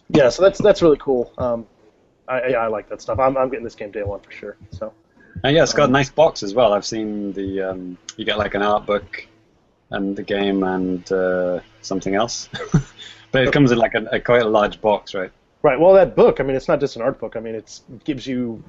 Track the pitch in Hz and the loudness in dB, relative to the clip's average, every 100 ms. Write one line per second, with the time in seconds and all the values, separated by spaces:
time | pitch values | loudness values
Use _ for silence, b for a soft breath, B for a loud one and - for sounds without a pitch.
0 | - 151 127 - 190 - 208 190 170 143 | 0 4 4 4 2 4 2 4 4 4
1 | - 127 117 - 123 117 110 _ _ _ | 2 -2 -2 -6 -6 -6 -8 _ _ _
2 | _ _ - 127 127 123 113 107 - 104 | _ _ -6 -4 -2 -2 -2 -4 -8 -12
3 | - 113 131 135 131 120 117 - 107 107 | -6 0 0 2 -2 -4 -10 -12 -12 -8
4 | 101 98 - - 101 - - - 107 - | -8 -8 -14 -18 -16 -18 -20 -14 -14 -14
5 | _ B B B 131 156 135 - 143 139 | _ B B B 2 4 4 2 2 2
6 | 139 - 156 - 101 107 113 101 - 113 | 2 2 2 2 -4 0 2 2 -2 -6
7 | 107 104 101 95 98 95 95 92 90 90 | -6 -6 -8 -8 -6 -6 -6 -8 -12 -16
8 | - - 107 104 101 101 104 104 - 104 | -16 -10 -6 -4 -4 -2 0 0 0 -4
9 | - - - _ _ _ _ _ _ 104 | -4 -14 -18 _ _ _ _ _ _ -6
10 | 98 101 - 101 101 98 92 92 92 90 | -6 -6 -4 -2 0 0 0 -2 -4 -6
11 | - 95 92 92 90 90 - _ - 95 | -4 -2 0 0 -2 -4 -8 _ -8 -6
12 | 98 98 120 - - - - 143 B B | -2 -2 -2 -6 -14 -14 -2 -2 B B
13 | B B B 131 127 147 135 120 110 110 | B B B 0 2 4 4 4 2 0
14 | 110 110 - 120 113 107 104 - 107 101 | -4 -4 2 2 4 2 0 0 0 -2
15 | - 98 90 - _ _ 151 131 175 190 | -4 -10 -10 -12 _ _ 0 4 6 8
16 | 175 - 226 - 135 131 - 151 139 117 | 6 4 4 4 -2 -2 -2 -2 -2 -4
17 | 117 120 110 117 113 110 - - - 117 | -4 -4 -8 -10 -10 -12 -14 -20 -20 -12
18 | - 135 131 127 123 110 | -8 -8 -6 -4 -6 -8